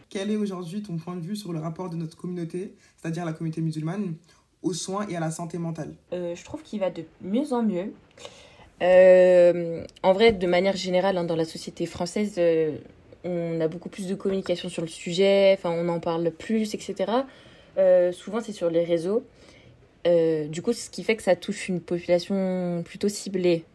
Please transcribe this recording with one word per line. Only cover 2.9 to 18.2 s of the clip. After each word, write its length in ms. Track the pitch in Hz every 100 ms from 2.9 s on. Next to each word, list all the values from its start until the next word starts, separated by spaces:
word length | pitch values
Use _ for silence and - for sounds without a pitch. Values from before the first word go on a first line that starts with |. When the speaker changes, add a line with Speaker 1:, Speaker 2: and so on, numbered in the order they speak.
| _
Speaker 1:
c'est-à-dire 240 | 165 165
la 80 | 170
communauté 280 | 160 165 160
musulmane, 540 | 160 156 156 202 185 160 _ _ _ _
aux 100 | 165
soins 340 | 160 - 190 208
et 80 | 175
à 40 |
la 100 | 160
santé 280 | 160 170 175
mentale ? 340 | 165 160 147 160 -
Speaker 2:
Euh, 200 | 180 175
je 80 | 175
trouve 200 | - 302
qu'il 180 | - 214
va 80 | 185
de 160 | 175 160 -
mieux 320 | 185 220 294
en 100 | 240
mieux. 300 | 220 175 208 - _ - - - - - - -
Euh, 1040 | 175 185 185 185 180 180 175 175 170 165 - -
en 100 | 185
vrai, 180 | 190 233
de 140 | 196 180
manière 280 | 180 190
générale, 440 | 190 185 180 190 185
hein, 60 |
dans 120 | 170 165
la 80 |
société 400 | 160 - - -
française, 520 | 170 - 175 214 208 190
euh, 400 | 170 160 156 147 - - - -
on 360 | 175 175 170 165
a 80 | 160
beaucoup 220 | 170 -
plus 160 | - 185
de 80 |
communication 560 | 196 196 190 185 175 180
sur 100 | 170
le 80 | 165
sujet, 640 | - 180 175 196 196 196 190
enfin, 120 | 175
on 160 | 170 170
en 120 | 170
parle 300 | 175 165 170
plus, 440 | 160 - 220 214
et 60 | 208
cetera. 460 | - 190 185 240 269 - - - _ -
Euh, 340 | 190 180 180
souvent, 300 | 180